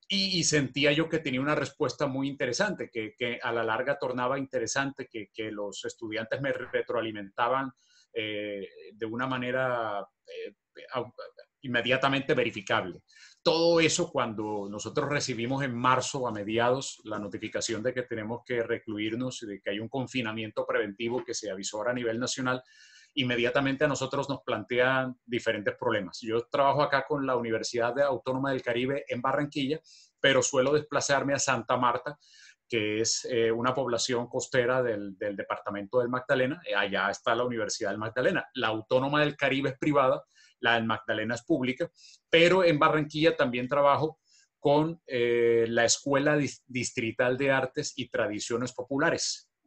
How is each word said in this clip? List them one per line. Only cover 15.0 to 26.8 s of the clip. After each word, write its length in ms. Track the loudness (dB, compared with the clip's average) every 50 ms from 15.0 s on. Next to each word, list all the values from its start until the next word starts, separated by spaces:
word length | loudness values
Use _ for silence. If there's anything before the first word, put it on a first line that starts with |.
| -2
recibimos 560 | 0 -2 -2 -2 -2 -4 -4 -2 -2 -2 -2 -2
en 120 | -4 -2
marzo, 520 | 0 2 4 4 2 0 -2 -4 -4 -4
a 40 | -4
mediados, 680 | -4 -4 -4 -2 2 2 4 4 2 2 -2 -8 -12 -14 -10
la 160 | -8 -8 -6
notificación 640 | -6 -8 -8 -8 -10 -6 -6 -4 -4 -4 -4 -4 -4
de 100 | -4 -4
que 80 | -4
tenemos 400 | -6 -6 -8 -8 -6 -8 -8 -10 -8
que 200 | -4 -4 -2 -2
recluirnos 800 | -2 -4 -4 -4 -8 -6 -4 -4 -4 -4 -4 -4 -6 -8 -8 -10
y 20 |
de 160 | -10 -10 -8
que 80 | -6 -6
hay 100 | -6 -6
un 100 | -6 -6
confinamiento 760 | -6 -6 -6 -4 -4 -4 -4 -4 -6 -6 -8 -6 -6 -6 -4
preventivo 580 | -2 0 -2 -2 -2 -6 -6 -4 -4 -2 -4 -4
que 120 | -6 -8
se 160 | -6 -6 -6
avisó 260 | -6 -6 -8 -8 -6
ahora 140 | -4 -4 -2
a 40 | -2
nivel 240 | -2 -2 -2 -2 -2
nacional, 440 | -4 -4 -4 -4 -2 -2 -2 -4 -6 _ _ -20 -20 -20 -20 -20 -20 _ _
inmediatamente 720 | -2 -2 0 0 0 0 2 2 2 0 0 2 2 0
a 20 |
nosotros 400 | 0 0 -2 -4 -2 -2 -4 -2 -4
nos 120 | -6 -6 -4
plantean 720 | -4 -4 -4 -4 0 2 2 4 4 4 2 0 -2 -6 -10 _
diferentes 520 | -4 -4 -2 0 0 -2 0 -2 -4 -4 -2
problemas. 400 | -2 0 0 0 -2 -4 -10 -10
Yo 260 | -6 -2 -2 -2 -2
trabajo 340 | 0 0 4 4 4 4 4